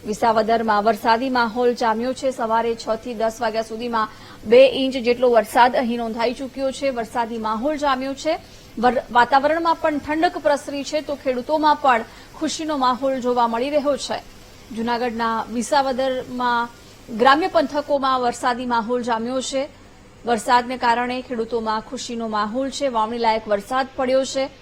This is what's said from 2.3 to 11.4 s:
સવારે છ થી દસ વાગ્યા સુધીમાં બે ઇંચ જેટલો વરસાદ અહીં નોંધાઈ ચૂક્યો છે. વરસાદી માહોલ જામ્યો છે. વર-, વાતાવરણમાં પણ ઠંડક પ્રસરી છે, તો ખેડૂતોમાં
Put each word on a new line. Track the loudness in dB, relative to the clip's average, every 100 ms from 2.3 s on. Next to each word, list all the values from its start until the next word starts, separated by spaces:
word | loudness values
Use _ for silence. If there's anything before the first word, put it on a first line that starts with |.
સવારે | -2 0 0 0 -4
છ | -4 -4
થી | -4
દસ | -2 -2 -2
વાગ્યા | -4 -2
સુધીમાં | -6 -6 -2 -2 -2 -6 -20 -14 6
બે | 8 8
ઇંચ | 6 -2
જેટલો | 0 0 4 6
વરસાદ | 4 4 4 6 4
અહીં | 0 -2
નોંધાઈ | -4 -2 -2
ચૂક્યો | -2 -10 -4 -6
છે. | -2 -4
વરસાદી | -4 -4 -4 -4 -4
માહોલ | -4 -2 -2 0
જામ્યો | 0 0 -2
છે. | -4 -4 -4 -6 -20 -16 0
વર-, | 2 2 0
વાતાવરણમાં | 2 4 4 2 0 0 0
પણ | 0 -2
ઠંડક | -4 0 0 0
પ્રસરી | 0 0 -2 -8
છે, | -6 -6
તો | -6 -6
ખેડૂતોમાં | -4 -4